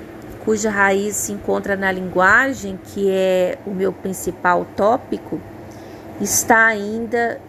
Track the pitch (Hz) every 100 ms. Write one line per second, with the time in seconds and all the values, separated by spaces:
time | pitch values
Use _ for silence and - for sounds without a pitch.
0 | - - - - - 220 220 208 196 196
1 | 208 196 - 202 196 196 202 196 196 185
2 | 185 175 190 220 269 233 196 190 - -
3 | 196 190 190 185 180 - - 185 190 180
4 | 196 185 - 180 180 175 180 - 202 262
5 | - - - 156 - - - - - -
6 | - - 202 - - 226 226 214 202 220
7 | 233 240 233 -